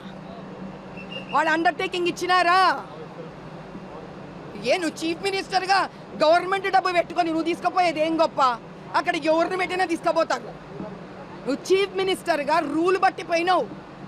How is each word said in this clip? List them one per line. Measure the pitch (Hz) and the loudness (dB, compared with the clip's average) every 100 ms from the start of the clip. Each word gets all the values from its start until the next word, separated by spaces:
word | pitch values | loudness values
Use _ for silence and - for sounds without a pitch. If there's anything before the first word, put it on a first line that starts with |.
| - - - - - - - - - - - - - | -8 -14 -14 -14 -14 -12 -12 -12 -14 -14 -12 -12 -2
వాళ్ళు | 269 320 | 0 2
అండర్‌టేకింగ్ | 311 320 320 381 359 349 | 4 2 0 -4 0 -2
ఇచ్చినారా? | - 349 370 339 370 359 277 180 156 156 170 165 - - - - - - - - - - - - - 220 | -2 2 4 6 6 6 2 -4 -14 -14 -12 -14 -14 -14 -14 -14 -14 -12 -14 -14 -14 -14 -14 -14 -6 2
ఏ, | 359 | 2
నువ్వు | 320 - 320 | 2 -2 -4
చీఫ్ | 339 | -2
మినిస్టర్గా | 392 381 - 370 370 392 294 - - - | -2 -2 0 -2 4 2 2 -6 -14 2
గవర్నమెంట్ | 302 349 359 392 381 | 6 6 4 0 4
డబ్బు | 370 359 | 2 4
పెట్టుకొని | 349 330 330 339 | 0 0 0 0
నువ్వు | 320 | 0
తీసుకుపోయేది | 320 339 349 359 349 302 320 | 0 0 0 2 2 2 0
ఏం | 320 | 4
గొప్ప? | 320 - 262 233 - - - 330 | 2 4 2 2 -8 -16 -2 -2
అక్కడ | 349 339 | 0 0
ఎవరిని | 302 320 339 370 | 2 2 2 0
పెట్టినా | 359 359 359 | -2 0 0
తీసుకుపోతారు. | 330 349 320 320 262 - - - - 214 - - - - - 226 | 0 2 2 2 -2 -4 -14 -14 -12 -10 -10 -14 -14 -14 -10 -4
నువ్వు | 277 - | -4 2
చీఫ్ | 381 392 370 | 4 4 0
మినిస్టర్గా | 381 370 - 311 277 330 | 0 0 0 0 2 2
రూల్ | 294 302 349 370 | 2 0 2 4
బట్టి | 381 370 | 2 0
పోయినావు, | 359 339 339 349 208 - - - | -2 0 4 2 2 -8 -14 -10